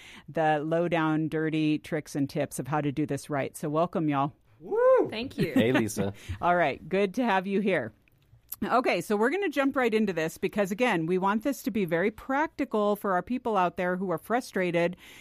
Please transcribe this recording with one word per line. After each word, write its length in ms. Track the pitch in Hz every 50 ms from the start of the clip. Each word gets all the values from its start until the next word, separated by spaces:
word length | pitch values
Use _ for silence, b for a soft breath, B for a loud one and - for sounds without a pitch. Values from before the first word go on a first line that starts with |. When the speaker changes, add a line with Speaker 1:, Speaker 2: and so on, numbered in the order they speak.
| B B B B B B
Speaker 1:
the 320 | 147 170 160 156 156 151
lowdown, 680 | 147 160 165 165 175 170 170 165 160 156 156 156 160 151
dirty 500 | 160 156 160 156 156 156 156 151 151 147
tricks 360 | - - 175 151 - - -
and 140 | 151 139 139
tips 300 | - 165 139 - - -
of 80 | 147 120
how 120 | 156 151
to 100 | 143 147
do 140 | 127 156 151
this 240 | - 143 139 - -
right. 260 | 151 139 131 - -
So 140 | - - 151
welcome, 380 | 147 156 170 175 - 190 160 151
y'all. 240 | 143 139 139 143 - _ _ _ _ -
Speaker 2:
Woo! 480 | - - 381 453 494 508 523 480 349 -
Speaker 3:
Thank 300 | - 214 247 285 - -
you. 140 | - - -
Speaker 4:
Hey, 180 | - 110 120
Lisa. 400 | 131 - 113 101 - - 98 101 101 - -
Speaker 1:
<laughs> 160 | - 92 -
All 140 | 175 175 175
right. 300 | 175 165 139 123 - -
Good 280 | 156 185 190 208 196 180
to 100 | 254 254
have 220 | 226 190 190 185
you 140 | 202 196 208
here. 320 | 196 196 180 151 117 110 - _ _ _ _ _ _ _ _ - _ - - - -
Okay, 380 | 165 208 247 262 381 226 175
so 140 | - - 214
we're 120 | 202 220 262
gonna 200 | 320 392 403 349
jump 260 | 269 285 277 277 277
right 160 | 277 247 233
into 220 | 214 220 220 196 175
this 240 | 160 156 165 - -
because, 320 | - 180 - 214 202 180
again, 340 | 208 185 247 247 202 170 160
we 120 | 160 185 185
want 240 | 185 190 208 226 -
this 180 | 294 262 -
to 80 | - 240
be 140 | 190 220 190
very 260 | 160 170 165 185 226
practical 840 | - - - - 269 277 311 320 _ - 285 - - 214 208 208 208
for 160 | 202 - 202
our 100 | 185 180
people 340 | 175 - 240 - - 233 214
out 200 | 196 180 175 -
there 200 | - 180 175 180
who 140 | 180 196 185
are 60 | 165 156
frustrated. 800 | - - 220 254 - - - 196 180 175 170 170 170 175 180 B B B B B